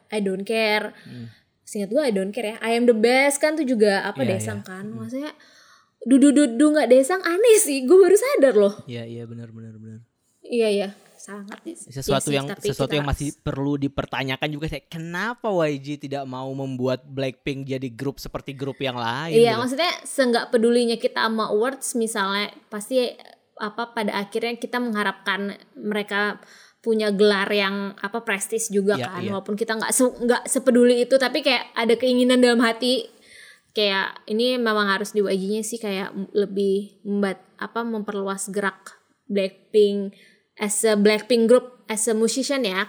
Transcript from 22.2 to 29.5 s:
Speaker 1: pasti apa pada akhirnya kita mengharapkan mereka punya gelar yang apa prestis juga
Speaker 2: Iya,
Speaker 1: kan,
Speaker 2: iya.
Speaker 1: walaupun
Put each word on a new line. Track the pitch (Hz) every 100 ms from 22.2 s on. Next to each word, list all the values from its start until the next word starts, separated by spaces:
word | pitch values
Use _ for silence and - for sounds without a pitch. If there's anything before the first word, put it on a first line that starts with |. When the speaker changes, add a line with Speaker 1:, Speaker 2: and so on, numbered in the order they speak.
| 196 196 208 - _
Speaker 1:
pasti | 214 208 254 247 - - - _ -
apa | 214 208 233
pada | 233 208 -
akhirnya | 202 226 226 233
kita | - 247
mengharapkan | 247 208 202 190 - 190 202 - _ -
mereka | 208 208 208 202 208 196 - - - _
punya | - 220 214
gelar | 196 208 202 196
yang | 208 196 202 196 -
apa | 202 233
prestis | 226 196 - 226 220
juga | 196 196 202
Speaker 2:
Iya, | -
Speaker 1:
kan, | 185
Speaker 2:
iya. | 185 196
Speaker 1:
walaupun | 190